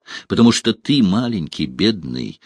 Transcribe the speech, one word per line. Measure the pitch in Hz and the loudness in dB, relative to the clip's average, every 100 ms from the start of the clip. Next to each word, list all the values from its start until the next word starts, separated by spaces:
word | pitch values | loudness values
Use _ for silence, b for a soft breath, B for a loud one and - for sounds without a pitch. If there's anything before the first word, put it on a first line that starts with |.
| - B B | -20 B B
потому | 117 117 | 4 4
что | 113 - | 4 0
ты | 107 - 143 | -2 0 2
маленький, | 101 104 123 110 71 - 76 | 2 2 -2 -4 -6 -6 -6
бедный, | 64 107 107 69 62 57 - | 0 0 0 -6 -8 -10 -12